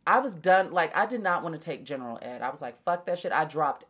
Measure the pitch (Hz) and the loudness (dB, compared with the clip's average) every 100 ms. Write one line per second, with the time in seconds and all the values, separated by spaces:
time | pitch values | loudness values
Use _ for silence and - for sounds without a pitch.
0 | - 220 269 175 180 185 190 175 165 - | 2 2 2 0 4 4 4 0 0 2
1 | 220 247 190 175 165 156 170 139 131 139 | 0 0 0 0 -2 -8 -8 -10 -8 -8
2 | 123 117 123 123 123 135 127 120 - 175 | -8 -10 -10 -6 -6 -6 -10 -6 -2 -2
3 | 175 175 - 131 156 147 147 - | -2 -4 0 0 0 0 0 -2